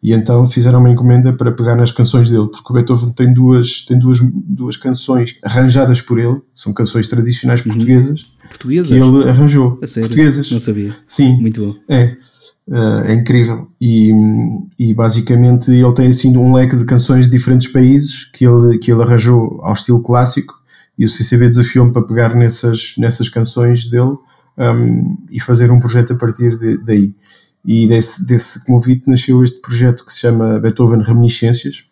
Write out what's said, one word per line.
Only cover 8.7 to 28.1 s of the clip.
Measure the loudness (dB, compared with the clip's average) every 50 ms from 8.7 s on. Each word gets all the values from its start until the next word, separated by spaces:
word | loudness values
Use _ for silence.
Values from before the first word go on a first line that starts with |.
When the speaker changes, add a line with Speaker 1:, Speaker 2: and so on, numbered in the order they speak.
| -2 -2 0 2
Speaker 1:
que | 2
ele | 2 4 4 4 2 2 2
arranjou. | 2 4 4 4 4 2 2 0 -2 -4
Speaker 2:
A | -10
sério? | -10 -8 -6 -6 -2
Speaker 1:
Portuguesas. | 0 2 2 2 2 -2 -4 -4
Speaker 2:
Não | -6 -4
sabia. | -4 -4 -6 -4 -6 -8 -10 -14 _
Speaker 1:
Sim. | _ -2 0 2 2 2 2
Speaker 2:
Muito | 0 -2 -4 -4 -8
bom. | -8 -8 -12 _ -4
Speaker 1:
É. | 0 0 0 0 -2 -6 _ _ -20 _ -20 -20 _ _ _ -8
Eh, | -4 -2 -2 0 -2 -2 -2 0 0
é |
incrível. | -2 0 0 2 0 2 0 -2 -8 -12 -18 _ _
E, | -2 0 2 2 4 4 4 2 2 2 0 -2 -4 -4 -6 -8 -12 -16 _
e | _ -2 -2 0
basicamente | 0 0 0 0 -2 -2 0 2 2 4 4 2 2 2 2
ele | 2 4 4 2 2
tem | 2 2 2
assim | 2 2 2 2 2
um | 2 2 2 2
leque | 2 2 0 0
de | -2 -2
canções | 0 0 -2 0 2 2 2 4
de | 4
diferentes | 2 0 0 2 0 0 0 0
países | 0 2 4 4 4 2 0 -2 -8 -12 -16 -18 _
que | 0 2
ele, | 4 4 4 4 4 2 0
que | 0 0
ele | 0 0 2
arranjou | 2 2 2 2 2 2 2 0 -2 -8 -10 -6
ao | -6 -6
estilo | -6 -2 0 0 0 0
clássico, | 0 0 0 0 0 -2 -6 -8 -10 -14 _ _ _ _ _ _ _ _ -4
e | -4
o | -2
C | -2 -4 -4
C | 0 2
B | 2 2
desafiou-me | 4 4 2 0 0 2 2 2 2 2
para | 0 -4
pegar | -2 -2 -2 0 0 2
nessas, | 2 0 0 -2 -2 -4 -4 -4 -4 -6 -10 -6 -4
nessas | -2 -2 -2 -4 -6 -6
canções | -4 -6 -6 -4 -2 -2 0 0 0 0 -2 -4
dele, | -2 -2 -2 -2 -4 -6 _ _ _ _ _ _ _ -4
ahm, | -2 -2 0 0 0 -2 -2 -2 -4 -4 -6 -10 -12 -14
e | -12 -12
fazer | -4 -2 0 2 2 4
um | 4 2
projeto | 2 2 0 -2 0 0 -2
a |
partir | -4 -4 -6 -4 -2 -2 -4 -2 -2
de, | -4 -4 -4 -4
daí. | -4 -2 0 0 0 0 -2 _ _ _ _ _ _ _ _ _ _
E | -2 0 0 2
desse, | 2 2 0 0 -4